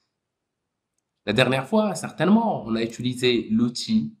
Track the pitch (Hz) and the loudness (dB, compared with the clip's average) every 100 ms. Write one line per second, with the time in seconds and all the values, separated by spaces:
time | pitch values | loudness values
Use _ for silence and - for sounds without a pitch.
0 | _ _ _ _ _ _ _ _ _ _ | _ _ _ _ _ _ _ _ _ _
1 | _ _ - 107 123 135 - 214 214 - | _ _ -2 2 2 0 0 0 0 -2
2 | 117 - 170 220 226 147 113 113 117 - | -8 -2 4 4 2 -4 -4 -2 -4 -4
3 | 123 123 127 120 104 110 120 - - 110 | -6 0 2 2 2 0 0 -2 0 0
4 | 110 - | 0 -10